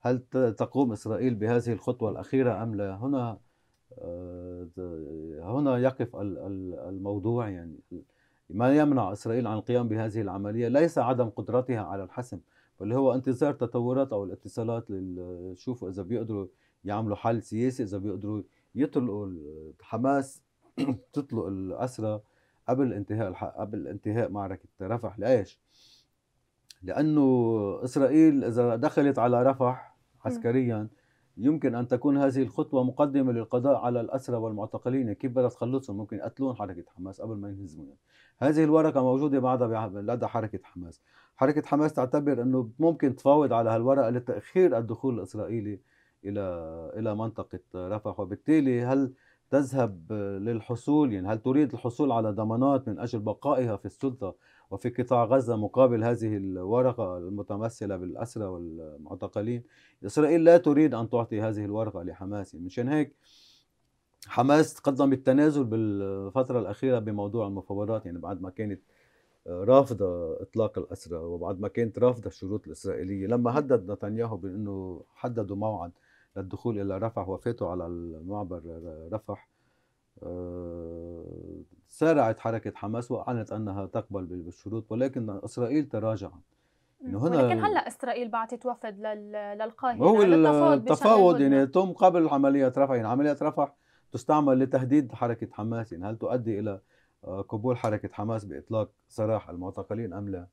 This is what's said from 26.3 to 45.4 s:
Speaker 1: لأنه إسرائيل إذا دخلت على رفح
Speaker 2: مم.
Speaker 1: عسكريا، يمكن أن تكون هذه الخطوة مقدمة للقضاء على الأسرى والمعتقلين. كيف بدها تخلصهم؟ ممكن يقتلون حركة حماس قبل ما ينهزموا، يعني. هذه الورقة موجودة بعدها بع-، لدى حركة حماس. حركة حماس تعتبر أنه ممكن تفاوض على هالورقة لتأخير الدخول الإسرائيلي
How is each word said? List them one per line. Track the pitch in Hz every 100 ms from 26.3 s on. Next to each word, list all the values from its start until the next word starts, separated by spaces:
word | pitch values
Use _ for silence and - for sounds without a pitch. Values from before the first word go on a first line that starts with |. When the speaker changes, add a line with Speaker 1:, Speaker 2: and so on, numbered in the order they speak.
| _ _ _ _ -
Speaker 1:
لأنه | 90 92 151 151 135 127 113 113 101 95
إسرائيل | 127 147 135 151 160 139
إذا | 110 113 120 113
دخلت | 143 - 143 127
على | 120 123
رفح | 127 127 123 127 - _ _
Speaker 2:
مم. | _
Speaker 1:
عسكريا، | 135 120 117 127 123 110 110 _ _ _ _ -
يمكن | 117 156 135
أن | 120 120
تكون | 123 147 139
هذه | 139 131
الخطوة | 123 - 151 135
مقدمة | 127 131 147 139 131
للقضاء | 117 110 123 127 123
على | 120 120
الأسرى | 113 135 123 120
والمعتقلين. | 113 104 107 - - 131 120
كيف | 101 135
بدها | 120 123
تخلصهم؟ | - 127 131 131 101
ممكن | 104 104
يقتلون | - - 135 107
حركة | 104 85 82 -
حماس | 92 98
قبل | 107 107
ما | 101
ينهزموا، | 98 98 76
يعني. | 71 - _ _ _ _
هذه | 131 156
الورقة | 156 156 160 139
موجودة | 127 131 151 139
بعدها | 123 127 120 113 110
بع-، |
لدى | 98 104 120 107
حركة | 117 110 95
حماس. | - - 87 - _ _ _ _
حركة | 135 151 147
حماس | 147 151
تعتبر | 151 123 147 143 131
أنه | 123 131 117 117
ممكن | 160 165 143 127
تفاوض | 135 147 143
على | 117 113
هالورقة | 113 117 135 113
لتأخير | 123 123 - - 180 180 120
الدخول | 113 110 135 117
الإسرائيلي | 95 107